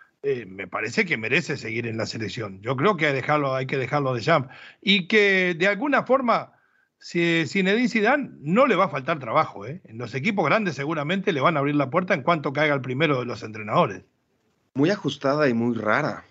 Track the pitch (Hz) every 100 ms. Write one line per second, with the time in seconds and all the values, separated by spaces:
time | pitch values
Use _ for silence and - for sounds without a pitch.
0 | _ _ 139 127 98 95 92 101 110 117
1 | 190 127 113 151 - 131 113 113 117 113
2 | 107 120 107 120 104 95 107 131 180 175
3 | 156 135 123 151 139 131 131 139 123 147
4 | 135 123 107 165 127 - - - - 202
5 | 175 214 202 190 180 165 190 202 294 262
6 | - 262 247 190 - _ _ _ _ _
7 | - 175 170 165 156 196 185 214 247 220
8 | 208 294 233 - 143 202 277 180 190 139
9 | 131 160 117 135 151 98 104 170 - 113
10 | 117 131 165 202 151 202 196 143 139 165
11 | 143 196 190 151 151 151 139 147 131 165
12 | 185 185 127 170 151 135 151 139 127 127
13 | 160 131 123 117 113 107 104 139 147 95
14 | - _ _ _ _ _ _ 131 156 202
15 | 147 - 139 147 147 117 117 113 107 117
16 | 147 95 -